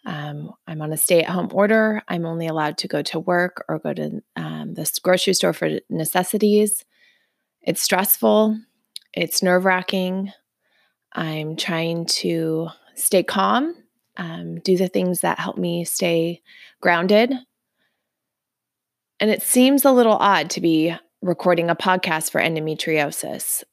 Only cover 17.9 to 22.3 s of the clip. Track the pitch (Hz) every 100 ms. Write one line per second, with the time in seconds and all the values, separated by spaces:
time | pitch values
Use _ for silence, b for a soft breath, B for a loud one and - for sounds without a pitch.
17.9 | _ _ _ _ _ _ _ _ _ _
18.9 | _ _ _ 214 214 - 254 254 277 277
19.9 | 254 226 214 202 185 165 - 170 160 160
20.9 | 165 _ _ 180 170 185 170 170 170 190
21.9 | 185 185 160 -